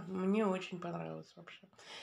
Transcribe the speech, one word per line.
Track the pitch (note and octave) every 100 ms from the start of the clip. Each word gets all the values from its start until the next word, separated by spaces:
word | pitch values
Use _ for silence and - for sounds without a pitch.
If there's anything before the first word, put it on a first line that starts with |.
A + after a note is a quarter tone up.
| E3+
мне | F#3+ F#3+ G#3+ G#3
очень | F#3 F#3 F3
понравилось | F3 E3+ D#3+ D#3+ D#3+ -
вообще. | E3 - - - - -